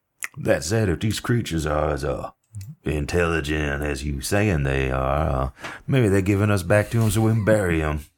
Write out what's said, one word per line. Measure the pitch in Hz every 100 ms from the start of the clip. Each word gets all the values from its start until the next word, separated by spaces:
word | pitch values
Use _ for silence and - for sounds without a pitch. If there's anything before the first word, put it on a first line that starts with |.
| _ _ - -
That | - 90 73
said, | 113 104
if | 78
these | 107 -
creatures | - 120 - 82 76
are | 76 76
as, | 73
uh, | 71 67 - - _ 104 101 160
intelligent | - 76 71 87 85 82 71 78 73 71
as | 73 67
you | 73 71
saying | - 101 107 80
they | 69 67 65
are, | 65 65 71 80 69 65
uh, | - - - -
maybe | 135 113
they're | 98
giving | 92 98 104
us | 101
back | 87 104 104
to | 117
'em | 110
so | 110
we | 110
can | 113 104
bury | 107 92 82
'em. | 78 76 -